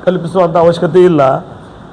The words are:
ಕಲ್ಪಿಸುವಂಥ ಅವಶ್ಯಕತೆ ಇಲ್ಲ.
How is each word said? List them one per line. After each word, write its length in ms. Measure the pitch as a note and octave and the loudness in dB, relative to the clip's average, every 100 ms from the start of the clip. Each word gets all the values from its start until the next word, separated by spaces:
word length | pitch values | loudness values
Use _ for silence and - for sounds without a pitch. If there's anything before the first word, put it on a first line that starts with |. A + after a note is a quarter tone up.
ಕಲ್ಪಿಸುವಂಥ 520 | - F3+ E3 F#3+ E3+ E3+ | -4 -4 -4 -2 0 2
ಅವಶ್ಯಕತೆ 480 | E3+ E3+ F3 F3+ | 0 0 0 2
ಇಲ್ಲ. 400 | F3+ D#3 C3+ D3 - - - - - | 2 4 0 -2 -8 -20 -20 -20 -14